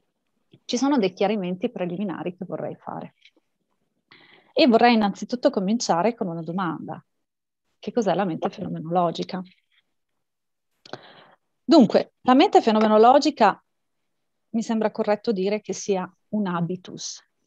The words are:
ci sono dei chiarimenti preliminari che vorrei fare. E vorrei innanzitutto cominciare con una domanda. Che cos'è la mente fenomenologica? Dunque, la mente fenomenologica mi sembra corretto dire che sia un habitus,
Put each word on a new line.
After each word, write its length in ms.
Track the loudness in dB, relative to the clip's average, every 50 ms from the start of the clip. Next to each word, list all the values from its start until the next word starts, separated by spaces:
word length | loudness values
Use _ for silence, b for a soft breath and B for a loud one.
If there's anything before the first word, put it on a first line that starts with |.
| _ _ _ _ _ _ _ _ _ _ _ _ _
ci 120 | -6 -4
sono 200 | -2 -2 0 0
dei 160 | 0 0 -2 -2
chiarimenti 560 | -2 -2 -2 -2 -4 -4 -6 -6 -6 -8 -8
preliminari 680 | -6 -6 -8 -8 -6 -8 -8 -8 -8 -10 -10 -12 -12
che 100 | _ -14
vorrei 300 | -12 -10 -10 -10 -12 -12
fare. 380 | -14 _ -14 -14 -14 -14 -16 _ _ _ _ _ _ _ _ _ _ _ _ _ _ _ _ _ _ _ b b b b b b b b b b
E 140 | 2 4
vorrei 280 | 4 6 6 4 4 4
innanzitutto 540 | 2 0 -2 -4 -6 -10 -10 -8 -2 -2 -2
cominciare 640 | 0 0 -2 -2 -2 -4 -2 -2 -2 0 0 -2 -2
con 120 | -4 -8
una 140 | -8 -8 -8
domanda. 640 | -10 -10 -8 -6 -6 -6 -6 -8 -12 -14 -14 -16 -18 _ _ _ _ _ _ _ _ _ _ _ _ _ _
Che 140 | _ -16 -8
cos'è 240 | -6 -4 -2 -2 -2
la 100 | -2 -2
mente 240 | -4 -4 -6 -6 -8
fenomenologica? 920 | -8 -8 -10 -10 -10 -10 -8 -4 -2 0 0 0 -2 -6 -8 -8 -8 -12 -12 -14 _ _ _ _ _ _ _ _ _ _ _ _ _ _ _ _ _ _ _ _ _ _ _ _ _ _ _ -20 B B B B B B B B B B _ _ _ _ _
Dunque, 500 | 4 6 6 6 6 4 0 0 -2 _ _
la 120 | _ 4 4
mente 280 | 4 4 6 4 4
fenomenologica 1000 | 4 4 2 2 2 4 6 8 8 8 8 6 4 0 2 2 2 2 2 -2 _ _ _ _ _ _ _ _ _ _ _ _ _ _ _ _ _ _
mi 140 | -6 -6 -4
sembra 280 | -2 -2 -2 -2 -2
corretto 400 | -4 -4 -2 -2 -2 -2 -2 -4
dire 300 | -2 -2 -2 -2 -4 -4
che 120 | -6 -10 -10
sia 360 | -8 -4 -4 -4 -4 -4 -8 _ _ _ _
un 180 | -6 -4 -4
habitus, 760 | -2 -2 -2 -4 -4 -6 -10 -12 -16 -16 -14 -14 -14 -16 -16 _ _ _ _ _